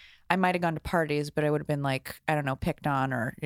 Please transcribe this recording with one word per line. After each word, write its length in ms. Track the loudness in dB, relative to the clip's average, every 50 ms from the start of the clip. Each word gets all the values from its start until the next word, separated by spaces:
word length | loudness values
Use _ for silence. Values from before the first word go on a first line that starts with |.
| -20 -20 -20 -8 _ -2
I 80 | 0
might 180 | 2 4 2 2
have 80 | 2 0
gone 120 | 0 -2
to 60 | -2
parties, 500 | -2 0 2 2 2 2 0 0 -2 -2
but 140 | -2 0 2
I 60 | 2
would 100 | 2 0
have 60 | 0
been, 160 | -2 -2 -2 0
like, 380 | 0 -2 -2 -4 -8 -14 -6 -2 0
I 60 | 0
don't 80 | 0 0
know, 100 | -2 -4
picked 300 | -2 -2 -4 -2 -2 -2
on 260 | -2 0 0 0 0 -2
or 220 | -2 -2 -4 -4 -4 -2